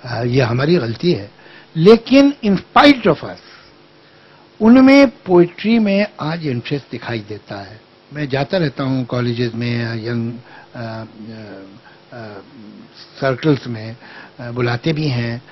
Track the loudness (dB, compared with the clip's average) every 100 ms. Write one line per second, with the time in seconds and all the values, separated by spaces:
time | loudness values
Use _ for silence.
0 | -8 -6 -2 0 0 0 0 0 -2 -4
1 | -2 -2 -6 -20 -20 -20 -12 4 6 6
2 | 6 4 4 2 -2 -2 0 4 4 4
3 | 2 0 -6 -16 -20 -20 -20 _ _ _
4 | _ _ _ _ _ _ 6 8 8 6
5 | 4 0 2 4 4 0 0 0 2 0
6 | -2 -6 -8 -6 -4 -6 -6 -8 -8 -12
7 | -8 -10 -10 -16 -12 -14 -14 -20 _ _
8 | _ -10 -6 -4 -2 -2 -2 -4 -4 -4
9 | -4 -4 -2 -2 -4 -4 -4 -4 -6 -6
10 | -6 -6 -6 -10 -18 -20 -20 -16 -14 -14
11 | -16 -18 -18 -18 -18 -20 -20 -20 -20 -20
12 | _ -18 -18 -18 -20 -20 -20 -20 -20 -20
13 | -20 -4 -4 0 0 -2 -4 -12 -12 -16
14 | -20 -20 -20 -18 -12 -4 -4 -2 -4 -4
15 | -4 -4 -4 -8 -14